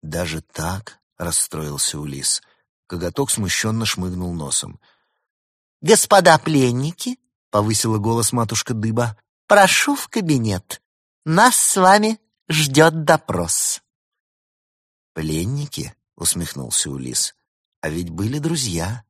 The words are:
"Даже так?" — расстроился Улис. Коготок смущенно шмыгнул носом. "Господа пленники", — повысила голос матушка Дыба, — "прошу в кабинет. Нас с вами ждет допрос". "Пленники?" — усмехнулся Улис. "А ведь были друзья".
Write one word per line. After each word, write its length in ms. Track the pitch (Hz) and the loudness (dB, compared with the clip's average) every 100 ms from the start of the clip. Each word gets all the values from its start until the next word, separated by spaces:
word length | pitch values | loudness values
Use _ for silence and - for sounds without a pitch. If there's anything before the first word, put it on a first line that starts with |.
| 78 | -8
"Даже 340 | 80 87 80 | -6 -4 -6
так?" — 600 | - - 80 95 110 - _ _ | -12 -8 -6 -6 -10 -20 _ _
расстроился 800 | 85 80 - 78 76 71 - 76 | -6 -4 -4 -6 -8 -4 -6 -6
Улис. 420 | 73 67 67 - _ _ _ _ _ | -10 -8 -4 -6 _ _ _ _ _
Коготок 420 | 90 87 85 139 | -6 -6 -4 -4
смущенно 560 | - 98 - 113 110 | -2 -2 -2 -2 -2
шмыгнул 480 | 110 - 92 90 90 | -4 -4 -6 -6 -6
носом. 440 | 85 71 - - - _ _ _ _ _ _ _ _ _ _ | -6 -6 -6 -8 -16 _ _ _ _ _ _ _ _ _ _
"Господа 580 | 151 214 - 202 180 156 | 4 4 6 6 8 6
пленники", — 800 | - 151 127 123 143 180 - 254 _ _ _ | 6 2 4 2 -4 -6 -8 -8 _ _ _
повысила 480 | 104 104 107 113 110 | 0 0 0 0 0
голос 340 | 104 117 110 | 0 0 0
матушка 400 | 123 113 110 - | -2 -2 -4 -4
Дыба, — 460 | 110 110 113 120 107 _ _ _ | -4 -2 -2 -2 -4 _ _ _
"прошу 480 | 208 190 - - 285 | 6 6 4 0 -2
в 100 | - | -4
кабинет. 720 | - 180 143 113 92 - - _ _ _ _ | -4 0 0 0 -2 -6 -18 _ _ _ _
Нас 320 | - 165 240 233 | -2 4 4 4
с 200 | - - | 0 4
вами 440 | 185 202 214 226 _ _ _ | 6 6 4 -2 _ _ _
ждет 540 | 156 151 135 160 160 | -2 0 6 6 4
допрос". 800 | 151 160 - 85 85 - - - _ _ _ _ _ _ _ _ _ _ _ _ _ | 2 2 2 -6 -2 -2 -4 -6 _ _ _ _ _ _ _ _ _ _ _ _ _
"Пленники?" — 800 | - 78 78 92 139 143 - 69 - _ _ | -8 -4 -4 -2 -4 -6 -8 -12 -14 _ _
усмехнулся 720 | 82 - 85 69 62 - - | -4 -4 -6 -8 -6 -4 -4
Улис. 460 | 67 64 62 - _ _ _ _ _ | -8 -8 -6 -6 _ _ _ _ _
"А 80 | 80 | -8
ведь 220 | 78 87 | -6 -8
были 280 | 82 104 143 | -6 -6 -4
друзья". 680 | 151 165 123 85 85 120 - | -4 -4 -4 -4 -6 -8 -12